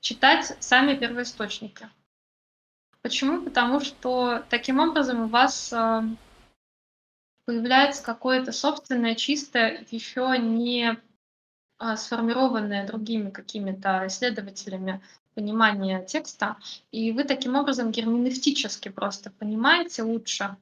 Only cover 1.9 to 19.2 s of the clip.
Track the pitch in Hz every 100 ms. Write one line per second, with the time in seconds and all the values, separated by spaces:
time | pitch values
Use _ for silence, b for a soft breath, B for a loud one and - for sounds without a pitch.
1.9 | _ _ _ _ _ _ _ _ _ _
2.9 | _ - - 269 339 - - 240 277 285
3.9 | - 254 254 247 233 - 240 254 262 330
4.9 | 311 262 240 220 233 262 - - 233 226
5.9 | 226 220 226 - - _ _ _ _ _
6.9 | _ _ _ _ _ - 233 240 262 285
7.9 | 285 - 233 254 262 254 226 277 302 -
8.9 | 247 233 226 - 294 277 247 226 - 226
9.9 | 226 - - 254 254 226 226 240 240 233
10.9 | 226 - _ _ _ _ _ _ - 226
11.9 | 214 - 233 226 247 262 226 208 202 196
12.9 | 226 214 226 202 196 - 214 196 190 196
13.9 | 190 190 190 247 214 196 196 - 185 190
14.9 | 190 b b _ - 208 220 220 202 190
15.9 | 190 185 311 302 - 208 208 B B _
16.9 | 214 226 226 285 262 247 269 285 254 226
17.9 | 220 226 233 247 254 294 269 214 - 202
18.9 | 196 202 190